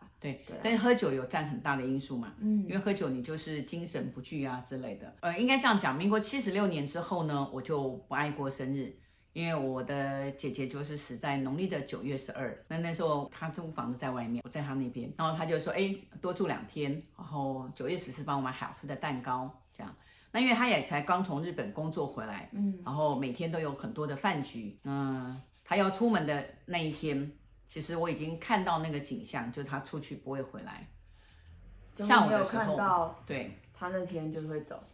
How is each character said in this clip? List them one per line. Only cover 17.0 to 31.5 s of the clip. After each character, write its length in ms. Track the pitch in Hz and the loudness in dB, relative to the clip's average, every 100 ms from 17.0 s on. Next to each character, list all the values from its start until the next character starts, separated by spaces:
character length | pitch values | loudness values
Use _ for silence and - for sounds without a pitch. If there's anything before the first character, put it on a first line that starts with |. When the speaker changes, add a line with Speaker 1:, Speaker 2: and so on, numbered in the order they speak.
| - - | -6 -16
Speaker 1:
然 80 | |
后 460 | 143 147 135 131 127 - | -8 -4 -2 -2 -6 -6
九 100 | 127 | -4
月 100 | 175 | -4
十 140 | - | -4
四 140 | 131 | -8
帮 120 | 151 143 | -2 0
我 60 | |
买 80 | 131 | -2
好 220 | 131 - | -4 -8
吃 100 | - 143 | -8 -8
的 100 | 139 | -4
蛋 260 | 156 131 | -2 -2
糕。” 400 | 123 127 131 - _ | 0 -2 -2 -8 _
这 120 | - | -14
样， 100 | - - - - - | -14 -14 -20 -20 -4
那 80 | 226 | 2
因 80 | 254 | 4
为 60 | |
她 120 | 233 247 | 6 6
也 160 | 180 | 4
才 200 | - 147 | 4 0
刚 200 | 147 185 | 2 2
从 180 | 190 143 | 2 0
日 120 | 170 | -2
本 200 | 165 - | -2 -4
工 200 | 202 156 | -2 -4
作 120 | 156 | -2
回 220 | 139 - 110 | -2 -4 -8
来， 240 | 101 - | -8 -8
Speaker 2:
嗯。 280 | 202 202 185 | 0 0 0
Speaker 1:
然 80 | 175 | -2
后 240 | 139 151 135 | 2 4 4
每 160 | 135 | 0
天 200 | 120 165 | -2 -2
都 80 | 165 | 0
有 120 | 156 | -2
很 180 | 135 - | -4 -6
多 120 | 131 | -4
的 120 | 151 139 | -4 0
饭 260 | 208 165 | 0 0
局。 340 | 135 117 104 - | -2 -6 -10 -8
嗯， 580 | 143 139 139 131 127 131 - _ | -4 -2 0 -2 -4 -10 -14 _
她 140 | - 185 | 2 4
要 120 | 190 | 4
出 220 | 190 233 | 6 6
门 160 | 202 151 | 6 4
的 180 | 143 139 - | 0 -2 -10
那 140 | - 175 | -4 0
一 120 | 156 | 0
天， 400 | 147 156 139 147 - - - - | 0 0 0 -2 -8 -20 -20 -14
其 120 | - | -10
实 160 | 147 170 | -4 0
我 140 | 127 | 0
已 60 | 151 | 0
经 200 | 156 165 | -4 -4
看 240 | - 220 | 2 4
到 160 | 185 165 | 4 2
那 100 | 160 | 2
个 80 | 143 | -2
景 260 | 143 120 | -4 -8
象， 280 | - 143 117 | -6 -6 -4
就 100 | 123 | -6
是 60 | 135 | -6
她 100 | 139 | -6
出 200 | - 156 | -6 -8
去 160 | 143 139 | -8 -10
不 160 | - | -6
会 100 | 135 | -6
回 200 | 131 104 | -6 -10
来。 260 | 120 107 - - - - - - - | -12 -14 -16 -18 -20 -20 -20 -20 -20